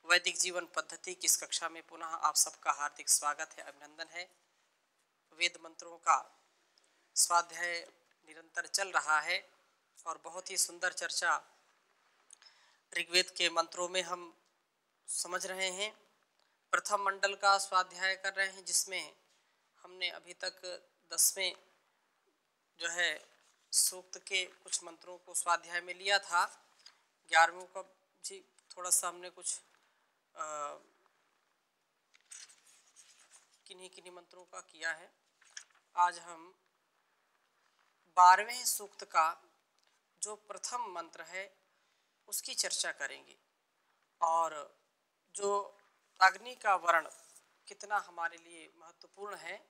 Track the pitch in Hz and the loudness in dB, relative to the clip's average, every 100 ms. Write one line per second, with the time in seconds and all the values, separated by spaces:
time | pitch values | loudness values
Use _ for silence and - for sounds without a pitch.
0 | 160 175 180 170 185 175 170 - - 170 | 6 4 4 0 -2 -2 -4 -6 -6 -10
1 | - 180 165 - 156 - 165 165 160 165 | -12 -4 2 2 0 -4 -4 -10 -16 -14
2 | 165 165 151 156 - - 160 143 147 - | -10 -2 0 2 0 -2 -2 -2 -2 -6
3 | 151 - 147 147 160 - 147 143 147 156 | 0 2 2 -4 -8 -10 -18 -18 -20 -14
4 | 165 170 185 _ _ _ _ _ _ _ | -12 -10 -12 _ _ _ _ _ _ _
5 | _ _ _ 160 175 170 165 165 170 170 | _ _ _ -2 -2 -2 -18 -16 -18 -4
6 | - 139 131 _ _ _ _ _ _ _ | 4 4 4 _ _ _ _ _ _ _
7 | _ - - 170 170 165 175 170 170 _ | _ 2 4 4 2 -4 -4 -4 -10 _
8 | _ _ - 156 165 - 160 - 196 175 | _ _ -20 -20 -10 -8 -2 0 2 0
9 | 143 156 156 185 - _ _ _ _ - | 4 2 4 -2 -4 _ _ _ _ -16
10 | 165 160 165 175 185 185 - 175 180 175 | -10 -10 -10 -12 -6 -2 -2 0 -2 -2
11 | 170 - 175 151 - _ _ _ _ _ | -4 -2 0 0 -2 _ _ _ _ _
12 | _ _ _ - - _ _ _ _ - | _ _ _ -20 -20 _ _ _ _ -8
13 | 165 180 180 - 175 170 165 - 175 185 | 0 2 2 0 0 0 -2 -2 -4 -2
14 | 175 180 175 - _ _ _ _ _ _ | -4 -8 -10 -20 _ _ _ _ _ _
15 | - - 175 180 185 185 190 180 214 220 | -10 -8 -6 -6 -6 -4 -4 -2 -6 -8
16 | _ _ _ _ _ _ _ 175 - 208 | _ _ _ _ _ _ _ -2 0 0
17 | 196 196 196 196 202 196 196 185 180 175 | 0 0 -2 2 4 4 4 0 0 -2
18 | 190 190 196 190 196 190 180 175 - 185 | -2 0 -4 -2 -2 -4 -2 0 0 -4
19 | 151 - _ _ _ _ _ _ - 185 | -8 -16 _ _ _ _ _ _ -20 -6
20 | 180 165 165 175 185 - 180 175 _ _ | -6 -6 -14 -10 -10 -10 -14 -14 _ _
21 | _ 170 - - 185 - - _ _ _ | _ 2 2 2 -4 -4 -20 _ _ _
22 | _ _ _ _ _ _ _ _ 170 170 | _ _ _ _ _ _ _ _ -6 0
23 | 170 151 - _ _ _ _ - - 185 | -2 -2 -12 _ _ _ _ 2 2 -2
24 | 180 185 - 196 180 - 185 - 175 165 | -16 -18 -2 -2 -2 -10 -8 -8 -8 -18
25 | - 180 - 170 175 170 175 175 180 180 | -20 -20 -8 -4 2 0 0 -8 -6 -6
26 | 196 202 196 175 208 - _ _ - _ | 2 2 2 2 2 -2 _ _ -20 _
27 | _ _ _ 165 165 175 180 196 180 _ | _ _ _ 6 6 4 -14 -14 -16 _
28 | _ _ - 196 175 _ _ - 180 175 | _ _ -14 -14 -20 _ _ -8 0 2
29 | 180 175 180 - - - _ _ _ _ | 2 -6 -16 -10 -8 -8 _ _ _ _
30 | _ _ _ - 156 151 147 151 _ _ | _ _ _ -12 -8 -6 -6 -10 _ _
31 | _ _ _ _ _ _ _ _ _ _ | _ _ _ _ _ _ _ _ _ _
32 | _ _ _ - - - _ - _ - | _ _ _ -20 -20 -20 _ -20 _ -20
33 | - - - - _ _ - 185 185 185 | -20 -20 -20 -20 _ _ -20 -20 -18 -18
34 | 175 175 175 180 175 185 170 160 165 160 | -20 -20 -20 -20 -18 -18 -18 -8 -6 -6
35 | 185 _ _ _ _ - - _ _ 180 | -12 _ _ _ _ -20 -20 _ _ 4
36 | 175 175 170 170 170 190 _ _ _ _ | 4 2 -14 -18 -18 _ _ _ _ _
37 | _ _ _ _ _ _ _ _ _ _ | _ _ _ _ _ _ _ _ _ _
38 | _ 170 180 185 214 247 247 - 202 - | _ 8 10 10 6 -4 -4 -4 -6 -16
39 | 196 170 160 170 _ _ _ _ _ _ | 0 2 2 0 _ _ _ _ _ _
40 | _ _ 208 214 _ 190 - 247 226 175 | _ _ -10 -10 _ -12 -8 -6 -6 -8
41 | 165 180 165 185 196 _ _ _ _ _ | -12 -14 -14 -12 -12 _ _ _ _ _
42 | _ _ - 202 - 254 185 - 175 - | _ _ -10 -10 -8 -6 -4 -2 -4 -4
43 | 139 139 135 - _ _ _ _ _ _ | -8 -8 -18 -20 _ _ _ _ _ _
44 | _ _ 170 165 165 156 143 _ _ _ | _ _ 0 2 0 -4 -14 _ _ _
45 | _ _ _ - 202 202 196 - _ _ | _ _ _ -4 0 0 -2 -14 _ _
46 | _ _ 185 185 240 247 214 185 170 165 | _ _ 6 6 -12 -6 0 2 6 4
47 | 151 - - - _ _ - 196 208 208 | 4 -14 -20 -20 _ _ -20 2 4 4
48 | 175 170 165 165 165 170 156 160 160 170 | 0 -6 -6 -6 -20 -20 -20 _ -20 -20
49 | 175 - 202 185 160 196 - | -20 -14 -12 -12 -12 -12 -16